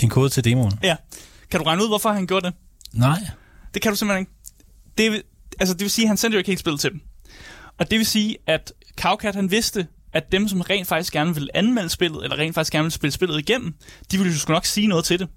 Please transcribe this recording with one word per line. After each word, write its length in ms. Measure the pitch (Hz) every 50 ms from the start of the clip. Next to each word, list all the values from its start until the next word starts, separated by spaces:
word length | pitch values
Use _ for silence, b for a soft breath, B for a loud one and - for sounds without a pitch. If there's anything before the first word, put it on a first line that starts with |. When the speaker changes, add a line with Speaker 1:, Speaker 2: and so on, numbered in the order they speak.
| 123
Speaker 1:
en 60 | 110
kode 200 | - 135 131 139
til 140 | - - 123
demoen? 280 | 117 120 131 123 104 98 107 -
Speaker 2:
Ja. 120 | 190 165 - - B B B B B B B B -
Kan 80 | - 175
du 60 | 156
regne 180 | 160 160 180 220
ud, 40 | 233
hvorfor 220 | 214 208 - 220
han 180 | 208 202 185 170
gjorde 180 | 185 190 180
det? 80 | 180 180 - - - - - - - -
Speaker 1:
Nej. 240 | 110 120 131 156 185 220 B B B B B B B B B -
Speaker 2:
Det 80 | 208
kan 100 | - 226
du 40 | 202
simpelthen 240 | 202 220 208 202 185
ikke. 100 | 190 - - - - - - - - - - - - - - -
Det 140 | 220 220
vil... 120 | 214 208 - _ _ - - - - -
altså, 140 | 190 185 185
det 80 | 170
vil 80 | 202 202
sige, 160 | - 226 226
at 20 | 220
han 100 | 208 190
sendte 180 | - 226 214
jo 20 | 196
ikke 100 | 180 202
helt 80 | 185 175
spillet 200 | - 170 151 143
til 120 | - 139
dem. 100 | - 151 - - - - B B B B B B B B B B B -
Og 120 | 180 -
det 60 | 208 220
vil 60 | 226
sige, 320 | 214 - 220 214 214 220 - - -
at 260 | 160 156 - - - _ - - - -
Cowcat, 340 | - 175 190 214 - 214 190
han 160 | 202 196 180
vidste, 360 | 185 226 226 - - 214 175 - - - - - -
at 180 | 160 151 -
dem, 160 | - 190 208 214
som 140 | 196 180
rent 260 | 175 - 190 202 185 -
faktisk 260 | 175 160 175 - -
gerne 200 | 151 151 170 175
ville 240 | 151 143 135 - -
anmelde 320 | 190 233 254 233 185 -
spillet, 340 | - - 180 170 156 151 -
eller 140 | 139 135 139
rent 180 | 151 160 165
faktisk 160 | 165 156 - -
gerne 100 | 156 156
ville 100 | 165 156
spille 180 | - - 147
spillet 280 | - - 180 175 151 156
igennem, 340 | 151 - 220 269 - 170 156 B B B B B B -
de 60 | - 190
ville 160 | 196 180 165
jo 60 | 147
sgu 140 | - - 156
nok 120 | 170 -
sige 220 | - - 208 208 220
noget 180 | 190 165 165
til 140 | - 170 180
det. 80 | 190 165 -